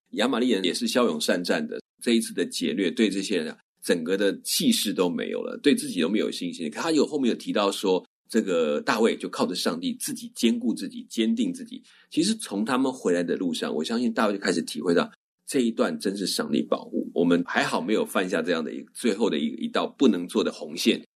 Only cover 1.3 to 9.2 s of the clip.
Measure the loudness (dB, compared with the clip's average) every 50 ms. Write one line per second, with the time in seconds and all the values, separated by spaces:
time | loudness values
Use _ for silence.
1.3 | 0 0 0 0 0 0 -2 -4 -8 -10 -12 _ _ _ 0 2 2 2 2 0
2.3 | -2 -4 -4 -2 -2 -4 -2 -2 0 0 0 0 2 2 2 2 2 0 -2 -2
3.3 | -2 -2 -2 -4 -8 -12 _ _ _ _ -2 0 0 0 0 0 0 2 2 2
4.3 | 0 0 -4 -4 -2 0 2 4 2 2 2 -2 0 0 0 0 0 -2 -4 -4
5.3 | -4 -6 -6 -6 -6 0 4 4 4 4 2 -4 -2 0 0 0 2 0 0 -2
6.3 | -4 -4 -6 -6 -6 -6 -8 -8 -6 -4 -2 0 2 2 2 2 2 0 0 0
7.3 | 0 -2 -2 -4 0 0 2 0 0 0 0 2 2 0 0 -6 _ _ _ -4
8.3 | 0 0 0 2 2 2 2 2 0 0 0 0 2 2 4 2 2 0